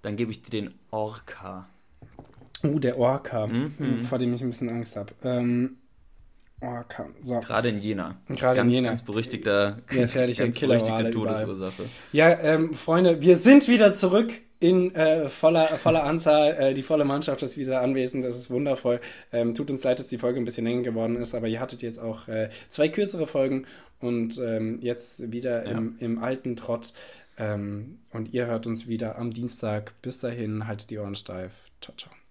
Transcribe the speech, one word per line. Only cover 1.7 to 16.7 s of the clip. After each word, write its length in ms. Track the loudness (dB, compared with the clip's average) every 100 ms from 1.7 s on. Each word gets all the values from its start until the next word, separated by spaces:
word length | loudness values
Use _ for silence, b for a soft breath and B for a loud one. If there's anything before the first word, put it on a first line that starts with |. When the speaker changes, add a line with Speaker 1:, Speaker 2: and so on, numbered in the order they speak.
| _ _ _ -20 -20 -20 -20 -10 -4
Speaker 2:
Oh, 160 | -2 0
der 180 | 0 2
Orca, 480 | 2 2 -2 -4 -2
Speaker 1:
Mhm. 520 | -2 -4 -4 -2 -2
Speaker 2:
vor 180 | -2 -2
dem 160 | -2
ich 80 | -2
ein 80 | -4
bisschen 200 | -6 -6
Angst 260 | -6 -8 -10
hab. 180 | -12 -8
Ähm, 540 | -4 -2 0 0 -2 -6 _ _ -20 -20 -20 _ _ -14
Orca, 460 | -10 -10 -12 -12 -12 -12
so. 180 | -4 -4
Speaker 1:
Gerade 280 | 0 0 0
in 100 | -2
Jena. 380 | -4 -4 -6 -10 -10
Speaker 2:
Gerade 340 | -2 2 4
in 40 | 4
Speaker 1:
Ganz, 40 |
Speaker 2:
Jena. 120 | 4
Speaker 1:
ganz 220 | 2 -4
berüchtigter, 760 | -4 -4 -4 -4 2 4 2 -2 -4
Speaker 2:
Gefährliche 200 | 0 0 2 0 2
Speaker 1:
<laughs> 0 |
ganz 140 | 0
Speaker 2:
Killer 80 | 0
Speaker 1:
berüchtigte 500 | 2 4 2 0 -2
Speaker 2:
überall. 0 |
Speaker 1:
Todesursache. 840 | -2 -2 -2 -4 -6 -8 -8 -12 B B
Speaker 2:
Ja, 280 | 6 6 6
ähm, 320 | 4 2 0 -4
Freunde, 460 | 0 4 6 6
wir 140 | 8 8
sind 300 | 10 10 10
wieder 260 | 6 6
zurück 380 | 6 4 4 2 -6 _ _
in, 340 | 4 4 2 2
äh, 340 | 2 2 0
voller, 480 | 4 4 6 4 4
voller 260 | 2 2 2
Anzahl. 480 | 2 4 6 6 4
Äh, 160 | 0